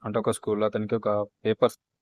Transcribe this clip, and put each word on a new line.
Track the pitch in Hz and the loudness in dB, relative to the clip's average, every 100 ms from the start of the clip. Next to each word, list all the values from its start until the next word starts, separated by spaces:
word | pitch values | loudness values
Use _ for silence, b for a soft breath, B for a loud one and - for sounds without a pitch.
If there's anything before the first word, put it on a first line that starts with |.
| 117 | -4
అంటే, | 110 | -2
ఒక | 110 | -2
స్కూల్లో | 107 - 104 107 | -2 -2 0 0
అతనికి | 107 107 113 | 0 -2 -2
ఒక | 107 104 104 _ 110 | 0 0 -2 _ -2
పేపర్స్, | 110 120 - _ _ | 2 2 0 _ _